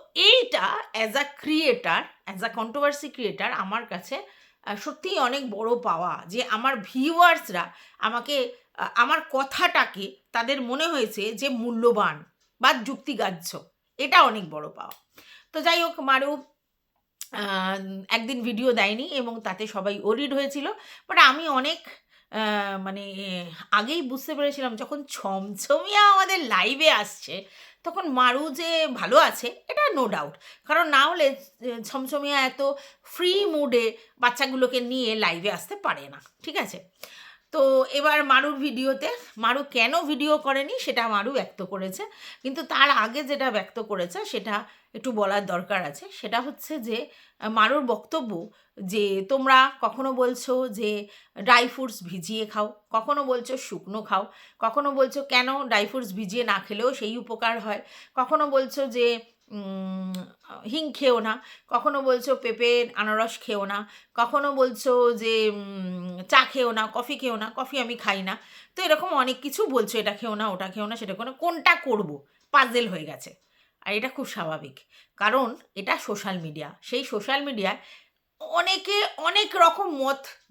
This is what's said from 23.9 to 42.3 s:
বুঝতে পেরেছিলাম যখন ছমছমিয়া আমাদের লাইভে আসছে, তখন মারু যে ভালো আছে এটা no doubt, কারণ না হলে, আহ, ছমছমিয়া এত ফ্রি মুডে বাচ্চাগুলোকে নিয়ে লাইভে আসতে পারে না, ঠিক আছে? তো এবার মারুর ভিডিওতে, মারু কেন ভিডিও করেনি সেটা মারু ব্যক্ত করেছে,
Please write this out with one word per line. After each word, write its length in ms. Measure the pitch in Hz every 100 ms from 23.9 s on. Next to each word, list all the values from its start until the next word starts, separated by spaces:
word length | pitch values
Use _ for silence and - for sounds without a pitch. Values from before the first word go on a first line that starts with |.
| 339
বুঝতে 340 | 262 254 - 285
পেরেছিলাম 400 | 285 285 254 220
যখন 280 | - 294
ছমছমিয়া 1040 | 285 - 196 190 196 202 - 302 381 415 415
আমাদের 300 | 381 370 381
লাইভে 500 | 254 185 208 269 311
আসছে, 560 | 226 202 - - 180 202 - - _
তখন 260 | 339 370 349
মারু 400 | 254 247 254 311
যে 380 | 269 330 330 311
ভালো 300 | 233 180 277
আছে 300 | 277 - 240
এটা 540 | - - 587 587 302
no 40 | 233
doubt, 260 | 175 147 - - - -
কারণ 220 | 311 320
না 180 | 269 294
হলে, 240 | 349 277
আহ, 520 | - - _ 247 233
ছমছমিয়া 580 | 214 269 262 285 285 277
এত 200 | 262 262 277 277 - _
ফ্রি 420 | - - 359 392 403
মুডে 520 | 302 285 240 220 220 - _
বাচ্চাগুলোকে 600 | 240 240 269 262 254 254
নিয়ে 360 | 240 262 233 220
লাইভে 360 | 180 170 196
আসতে 240 | 170 - 403
পারে 340 | - 151 143
না, 120 | 143 - _
ঠিক 140 | 320 339
আছে? 260 | 214 - - _ - - - - _
তো 340 | 311 269 262 262
এবার 380 | 285 302 302
মারুর 320 | 277 262 285 277
ভিডিওতে, 540 | 277 240 269 269 302 480 - 220
মারু 260 | 226 269
কেন 380 | 277 247 233 330
ভিডিও 360 | 302 269 294 302
করেনি 420 | 277 269 285 494
সেটা 280 | - 233 233
মারু 240 | 202 220
ব্যক্ত 300 | 277 180 -
করেছে, 440 | 185 196 190 185 427 - -